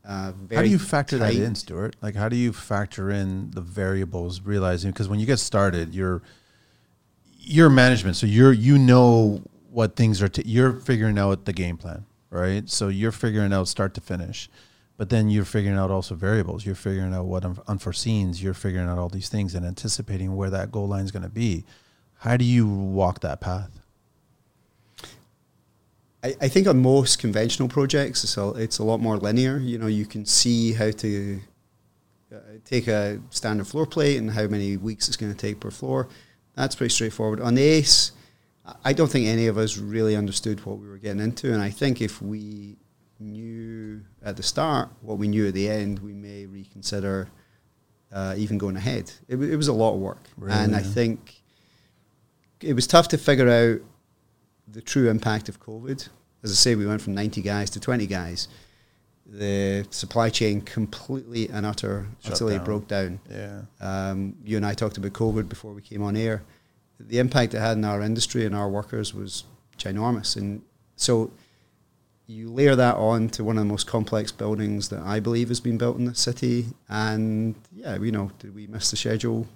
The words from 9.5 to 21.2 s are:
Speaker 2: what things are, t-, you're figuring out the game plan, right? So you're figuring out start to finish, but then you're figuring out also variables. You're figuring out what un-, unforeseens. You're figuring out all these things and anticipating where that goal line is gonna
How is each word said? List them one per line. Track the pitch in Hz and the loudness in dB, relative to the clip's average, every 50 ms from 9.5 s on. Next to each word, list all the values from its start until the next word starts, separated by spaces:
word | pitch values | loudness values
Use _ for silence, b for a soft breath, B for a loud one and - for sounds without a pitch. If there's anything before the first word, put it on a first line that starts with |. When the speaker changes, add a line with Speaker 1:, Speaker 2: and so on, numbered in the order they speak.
| _ _ _ _ | _ _ _ _
Speaker 2:
what | 117 117 113 104 - | 0 0 0 2 4
things | - 120 110 107 90 104 | 4 4 4 6 4 2
are, | |
t-, | 95 - - - | 2 2 -2 -4
you're | 113 110 120 127 131 127 | 2 4 4 6 4 4
figuring | 127 - - 127 107 110 110 104 101 | 0 -2 0 2 2 2 2 2 4
out | 98 98 98 92 - | 2 2 2 0 -2
the | - 90 | -6 -4
game | 90 90 87 85 | -2 -2 -4 -4
plan, | - - 85 80 - 101 _ _ _ _ _ | -6 -8 -12 -12 -12 -14 _ _ _ _ _
right? | - 90 90 92 95 104 107 | -4 -2 0 0 0 -2 -4
So | - - - 110 | -4 -4 -2 -2
you're | 98 98 98 107 113 | -2 -2 0 -2 -2
figuring | 110 - - 113 107 107 104 98 98 | -2 -2 -2 0 0 2 2 2 2
out | 95 92 | 0 0
start | - - - 98 95 - | -2 -2 -2 -2 -4 -4
to | - | -8
finish, | - - 92 90 85 90 110 - - b b b b b b b b b b | -8 -8 -6 -6 -6 -8 -10 -12 -14 b b b b b b b b b b
but | - 107 95 | -10 -4 0
then | 120 110 107 107 | 2 2 4 4
you're | 104 107 95 | 2 2 0
figuring | - - 107 98 101 98 | 0 -2 0 0 2 0
out | 98 95 92 | 0 0 0
also | 95 95 92 - 95 | 0 -2 -4 -6 -8
variables. | 80 92 98 107 110 92 80 - 98 101 | -4 0 0 2 0 0 -2 -6 -6 -6
You're | 101 95 | -8 -8
figuring | - - 98 95 95 92 92 92 | -4 -4 -4 -4 -2 -2 -4 -4
out | 90 90 | -4 -4
what | 92 92 92 90 | -4 -4 -4 -4
un-, | 90 90 - - | -4 -6 -8 -6
unforeseens. | - 104 95 - 92 87 - - 117 110 104 98 90 87 87 | -6 -6 -4 -4 -6 -6 -4 -2 -2 0 0 0 0 -2 -4
You're | 92 95 90 | -4 -6 -6
figuring | - - 98 90 92 90 87 | -4 -4 -4 -2 -2 -2 -2
out | 87 | -2
all | 90 87 87 | -2 -4 -4
these | 98 95 92 - | -6 -8 -8 -4
things | - 104 101 90 87 | -4 -2 -2 -2 -4
and | 90 87 | -4 -6
anticipating | 90 90 - - 107 - - 101 - 101 92 95 95 95 | -6 -8 -6 -6 -6 -6 -6 -6 -6 -6 -4 -4 -4 -4
where | 95 98 95 | -2 -2 -2
that | 95 95 95 107 | -2 -4 -4 -4
goal | 107 107 101 | -4 -4 -4
line | 101 101 98 98 | -2 -2 -4 -4
is | 95 | -6
gonna | 98 95 | -6 -8